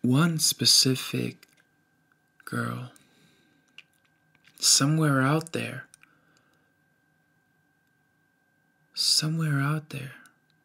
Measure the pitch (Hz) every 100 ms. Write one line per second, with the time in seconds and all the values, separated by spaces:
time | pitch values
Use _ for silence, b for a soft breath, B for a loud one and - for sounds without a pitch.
0 | 120 131 170 160 - - - - 135 127
1 | - 127 120 - - _ _ _ _ _
2 | _ _ _ _ - 120 117 120 123 -
3 | b b b b b b b - - _
4 | _ _ _ _ _ - - - 139 156
5 | 156 135 131 156 156 - 117 123 - -
6 | b b b b b b b b _ _
7 | _ _ _ _ _ _ _ _ _ _
8 | _ _ _ _ _ _ _ _ _ -
9 | - - 156 160 160 143 139 156 151 135
10 | 131 - - _ _ _